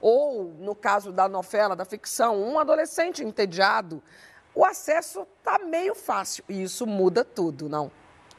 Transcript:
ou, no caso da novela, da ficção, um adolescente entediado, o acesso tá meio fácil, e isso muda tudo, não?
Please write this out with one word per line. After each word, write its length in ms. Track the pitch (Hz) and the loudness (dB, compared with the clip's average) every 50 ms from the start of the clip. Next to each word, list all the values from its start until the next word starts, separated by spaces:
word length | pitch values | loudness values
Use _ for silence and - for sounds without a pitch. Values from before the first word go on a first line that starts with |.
ou, 520 | - 214 233 262 294 294 269 220 190 170 160 156 | 6 6 6 6 4 2 -2 -4 -8 -8 -10 -12
no 160 | 180 202 208 | -8 -10 -10
caso 360 | 202 - 220 202 208 196 196 | -2 0 2 2 2 0 -2
da 160 | 180 180 185 190 | 0 2 2 2
novela, 480 | 190 190 180 - - 208 214 208 185 | 0 -4 -8 -4 0 2 2 2 0
da 100 | 165 180 | -4 -6
ficção, 560 | - - 208 - - - - 220 233 220 202 | -10 -10 -12 -10 -10 0 2 2 2 2 0
um 180 | 196 226 285 311 | -2 0 0 0
adolescente 640 | 302 285 311 311 311 311 - - 330 349 349 - 294 | 2 2 2 2 2 -2 0 -2 -2 -2 -2 -6 -8
entediado, 800 | 214 208 - 214 196 165 170 196 196 220 220 208 170 160 151 _ _ - - - - - - _ _ _ | -8 -2 -2 -2 -2 2 2 4 4 4 2 -2 -4 -10 -14 _ _ -20 -20 -20 -20 -20 -20 _ _ _
o 80 | - - | 4 4
acesso 600 | 370 403 - - - 302 330 330 - - 381 370 - _ _ _ | 4 4 -2 -2 0 0 0 0 -4 -12 -12 -14 -14 _ _ _
tá 160 | 453 392 403 | 0 0 0
meio 340 | 403 339 320 330 370 392 453 | 0 0 -2 -2 -2 -2 -4
fácil, 480 | 427 - - 220 202 190 - - - - - | -6 -4 -4 -4 -4 -2 -6 -8 -12 -10 -8
e 140 | 202 196 190 | -6 -6 -6
isso 220 | 185 - - 247 | -6 -6 -6 -4
muda 380 | 220 208 196 185 180 175 - - | -4 0 2 2 4 4 2 0
tudo, 440 | - - - 175 165 147 131 151 151 | 0 -2 -2 -2 -2 -2 -4 -8 -4
não? 220 | 147 151 151 135 - - - - - _ _ - - | -4 -4 -4 -4 -8 -18 -20 -20 -20 _ _ -20 -20